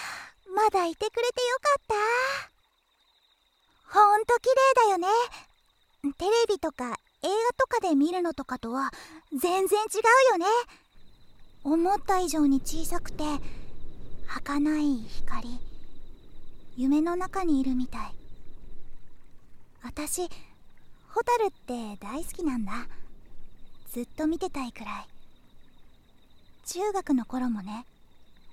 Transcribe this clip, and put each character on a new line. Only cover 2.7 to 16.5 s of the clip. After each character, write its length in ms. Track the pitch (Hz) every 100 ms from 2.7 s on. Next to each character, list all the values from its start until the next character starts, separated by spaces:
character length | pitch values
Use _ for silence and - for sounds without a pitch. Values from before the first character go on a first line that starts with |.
| _ _ _ _ _ _ _ _ _ _ _ -
た。 60 | 381
ほ 180 | 415 415
ん 80 |
と 140 | 440 480
綺 120 | -
麗 240 | 523 539 523 440
だ 60 |
よ 60 | 381
ね。 100 | 370 440 480 - - _ _ _ _ _ 285 -
テ 80 | 359
レ 60 | 453 466
ビ 100 | 392
と 140 | 320
か 260 | - 247 226 _ _
映 60 | 311
画 60 | 403 466 -
と 120 | 539
か 100 | 466
で 140 | 381
見 160 | 294 294
る 120 | 370
の 120 | 339
と 100 | 311
か 140 | 269 254
と 140 | 233
は 200 | 254 - - - 320 -
全 100 | 277
然 200 | 349 370
違 80 | 381
う 20 | 415 440 427 440 494 523
よ 60 | 392
ね。 80 | 359 453 480 - _ - - - - - - -
思 320 | 277 320 349
っ 60 | 403
た 180 | - 370
以 100 | 359
上 200 | 311 294
に 120 | 269
小 240 | - 320
さ 140 | 330 -
く 140 | -
て、 100 | - 302 294 - - - - - - - - -
儚 540 | - - 285 294 311
い 240 | 294 254 214
光。 540 | - - 240 240 240 - - - - - - - - -